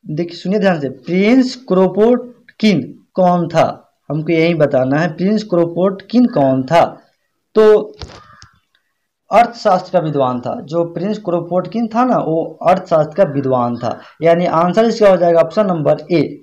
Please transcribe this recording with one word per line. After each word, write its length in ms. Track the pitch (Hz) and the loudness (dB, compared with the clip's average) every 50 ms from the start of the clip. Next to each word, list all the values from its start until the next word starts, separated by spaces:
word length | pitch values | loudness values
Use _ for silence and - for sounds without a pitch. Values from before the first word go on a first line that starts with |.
| _ | _
देखिए 320 | - 156 151 175 170 - | -10 -6 -6 -6 -8 -8
सुनिए 220 | - - 180 196 214 | -12 -6 -4 -2 0
ध्यान 200 | 196 196 180 160 | 0 0 0 0
से, 80 | 143 131 | -4 -8
प्रिंस 640 | 123 - - - 170 185 196 208 247 262 247 254 - - - - | -10 -10 -8 -4 -2 0 2 4 4 4 2 0 -4 -12 -6 -2
क्रोपोटकिन 1120 | 185 185 190 180 180 196 214 233 247 247 247 - - _ _ _ _ _ - 214 196 151 120 - - - _ _ _ | 2 2 2 2 2 2 2 2 2 0 -2 -10 -20 _ _ _ _ _ 0 2 2 0 -2 -6 -16 -20 _ _ _
कौन 340 | - 185 180 175 175 170 - | 0 2 2 2 0 -2 -2
था? 180 | 170 160 131 - - - _ _ _ _ _ _ | 2 0 0 0 0 -8 _ _ _ _ _ _
हमको 220 | 143 156 156 160 170 | -8 -6 -2 0 0
यही 220 | 160 160 170 175 | 2 2 2 2
बताना 420 | 156 151 143 147 131 131 131 139 151 | 2 0 2 2 0 0 0 0 0
है, 140 | 165 175 156 | -2 -2 -4
प्रिंस 280 | - 175 190 220 208 - | -2 -2 -2 0 -2 -2
क्रोपोटकिन 840 | - - 170 170 165 170 170 180 196 190 190 - - - 240 247 233 | -2 0 0 0 0 0 -2 -2 -2 -2 -4 -12 -2 2 2 2 2
कौन 320 | - 156 139 135 131 131 131 | 2 0 2 2 0 0 -2
था? 200 | 131 160 170 135 113 - - _ _ _ _ _ _ _ _ _ _ _ | 2 2 2 2 2 -2 -12 _ _ _ _ _ _ _ _ _ _ _
तो 80 | 214 214 214 214 208 214 - - - - - - - - - - _ - _ _ _ _ _ _ _ _ _ _ _ _ _ _ _ _ _ | 4 6 6 6 4 2 -2 -14 -18 -18 -18 -18 -20 -20 -20 -20 _ -20 _ _ _ _ _ _ _ _ _ _ _ _ _ _ _ _ _
अर्थशास्त्र 640 | - 208 240 240 233 - - 214 185 185 180 - - | 2 2 2 2 -2 -6 -2 0 0 0 -2 -2 -4
का 60 | 180 | -2
विद्वान 420 | 156 156 143 139 135 123 123 123 | -2 -2 -2 -2 -2 -2 -2 -6
था, 140 | 123 123 - 247 - | -6 -8 -10 -10 -10
जो 220 | 139 151 170 170 165 170 | -6 -4 -4 -4 -4 -4
प्रिंस 240 | 170 170 208 214 - | -8 -6 -6 -6 -6
क्रोपोटकिन 680 | - 180 170 175 160 160 170 180 175 - - 226 240 220 | -6 -4 -4 -4 -4 -4 -4 -4 -4 -4 -6 -6 -6 -4
था 160 | 214 226 254 | -2 -2 0
ना, 120 | 254 220 160 | 0 0 -2
वो 260 | - 147 160 165 160 - - - - | -2 -2 -4 -4 -4 -6 -10 -4 0
अर्थशास्त्र 540 | 160 185 185 - - 175 160 151 156 - | 0 0 0 0 -2 0 0 0 -2 0
का 80 | - 196 156 135 | -2 -2 0 0
विद्वान 440 | 139 131 135 127 123 123 120 120 | -4 -2 -2 -2 0 -2 -2 -4
था, 220 | 120 123 117 - - - - _ _ 156 | -6 -6 -8 -8 -8 -14 -20 _ _ 2
यानी 240 | 165 170 175 180 | 2 2 2 0
आंसर 380 | 170 - 160 170 180 180 214 226 | 0 0 0 0 2 2 2 0
इसका 240 | 233 214 - 208 202 | 0 2 2 4 4
हो 80 | 190 | 4
जाएगा 240 | 175 175 170 170 165 | 4 2 2 4 2
ऑप्शन 260 | 160 160 - 208 214 | 2 2 0 -2 -2
नंबर 380 | 196 180 160 147 143 151 147 - - | 0 -2 -2 0 0 0 -2 -2 -2
ए। 120 | 180 160 135 - - - | 0 0 0 -2 -4 -14